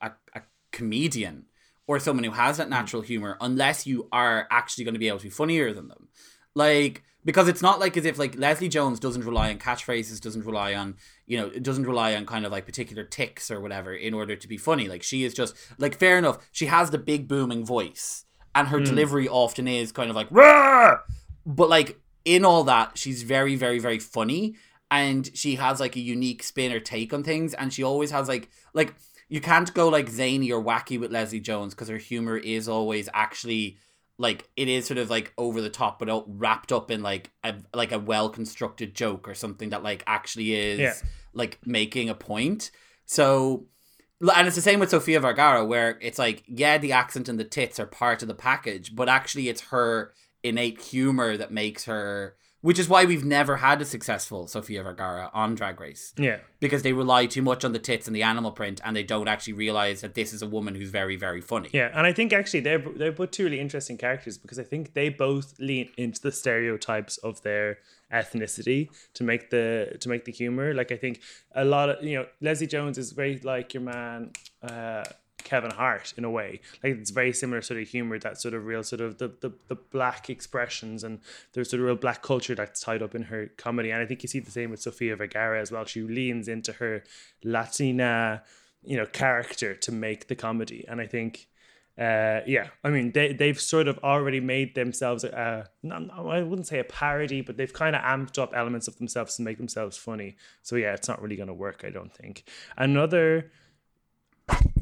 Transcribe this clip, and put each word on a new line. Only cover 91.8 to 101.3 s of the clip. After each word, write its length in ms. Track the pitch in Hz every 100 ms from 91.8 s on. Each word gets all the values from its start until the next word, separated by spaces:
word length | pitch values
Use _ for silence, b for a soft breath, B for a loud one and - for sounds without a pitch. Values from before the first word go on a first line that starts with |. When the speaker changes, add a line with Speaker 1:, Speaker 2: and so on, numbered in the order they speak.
| b -
Speaker 2:
uh, 440 | 113 110 110 110 127
yeah, 220 | 127 98 -
I 60 | 147
mean, 240 | 143 120
they, 200 | 147 147
they've 260 | 131 147 143
sort 280 | - 160 139
of 100 | 135
already 420 | 139 143 139 131
made 340 | 127 135 131 131
themselves, 480 | 123 - 127 117
uh, 420 | 127 120 117 110 101 _
not, 300 | 147 165 170
I 300 | 185 165 170
wouldn't 260 | 165 185 156
say 120 | 143
a 40 |
parody, 580 | 123 - 147 147 143 135
but 160 | 123 117
they've 160 | 131
kinda 260 | - 156 151 127
amped 320 | 135 131 143
up 140 | 123
elements 340 | 120 117 117 113
of 100 | -
themselves 380 | 117 120 113 -
to 40 |
make 160 | 113 113
themselves 400 | 120 113 104 -
funny. 380 | 117 110 98 - b b
So 120 | - 120
yeah, 180 | 104
it's 140 | 101 -
not 140 | 113
really 160 | 107